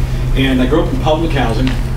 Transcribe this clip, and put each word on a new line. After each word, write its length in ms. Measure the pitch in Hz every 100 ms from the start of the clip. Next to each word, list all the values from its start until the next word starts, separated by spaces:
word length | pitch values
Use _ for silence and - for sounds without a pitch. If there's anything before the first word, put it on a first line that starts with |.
| - - -
And 260 | 131 135 127
I 60 | 127
grew 140 | 160
up 100 | -
in 60 | 131
public 320 | 156 160 165
housing. 360 | 165 127 123 131 - -